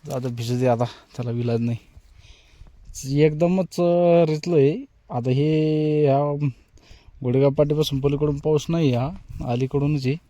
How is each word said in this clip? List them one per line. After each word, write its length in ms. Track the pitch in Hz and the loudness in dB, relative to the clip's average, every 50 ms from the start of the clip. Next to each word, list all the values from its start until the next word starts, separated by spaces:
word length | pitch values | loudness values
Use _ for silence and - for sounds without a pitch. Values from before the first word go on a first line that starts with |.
| _ - | _ -8
आता 160 | 147 131 123 131 | -8 -6 -6 -6
भिजू 300 | 120 117 117 113 123 123 | -6 -6 -4 -4 -2 0
दे, 80 | 127 | 2
आता 180 | 127 120 113 123 | 2 2 2 0
त्याला 460 | 113 - - - _ - - 123 120 | -4 -6 -16 -20 _ -12 -10 -8 -6
विलाज 300 | 117 120 120 120 117 117 | -4 -4 -2 -2 0 0
नाही. 1600 | 117 117 117 110 - _ _ - _ - - - - - - _ _ _ _ _ - - _ - - - - - - 131 135 143 | 0 -2 -4 -6 -8 _ _ -20 _ -20 -20 -20 -20 -20 -20 _ _ _ _ _ -20 -20 _ -20 -20 -20 -18 -14 -8 -4 2 2
एकदमच, 600 | 151 156 151 151 175 175 180 190 180 - - - | 4 2 4 2 0 0 2 0 -2 -4 -2 -2
अ, 440 | 180 175 170 175 175 175 170 170 170 | 0 2 2 2 4 4 4 4 4
रिचलं 320 | 156 156 151 - 175 175 | 2 0 -4 -2 0 2
आहे. 260 | 151 135 139 165 240 277 _ _ _ _ _ | 4 4 4 2 -2 -8 _ _ _ _ _
आता 200 | - 123 117 127 | -8 -4 -2 0
हे 760 | 127 135 147 156 156 156 156 156 156 156 151 151 151 151 151 | 0 0 2 2 2 2 2 0 0 0 0 0 2 2 2
ह्या 420 | 143 135 139 147 147 147 147 147 139 120 - _ _ _ - _ _ - - _ - - - - | 4 4 2 2 0 -2 -2 -2 -4 -4 -6 _ _ _ -20 _ _ -20 -20 _ -20 -18 -8 -4
घोडेगाव 260 | 123 120 131 139 143 | 0 2 4 4 2
पाटीपासून 500 | 139 147 151 147 151 151 156 - 143 135 | 4 2 0 2 2 0 0 -2 -2 -2
पलीकडून 380 | 135 143 143 143 151 151 143 139 | -2 -2 0 0 0 -2 -2 -2
पाऊस 280 | - 156 156 147 - - | -2 0 0 0 0 -2
नाही, 260 | 165 170 160 139 123 | -2 0 2 2 2
हा 160 | 117 127 147 185 190 - - - - - | 0 -2 -4 -6 -10 -16 -16 -12 -10 -6
अलीकडूनच 600 | - 120 123 131 131 - 143 139 143 151 143 131 | -4 -2 -2 -2 -2 -2 0 0 0 0 0 -2
आहे. 100 | 123 143 170 _ _ | -2 -4 -4 _ _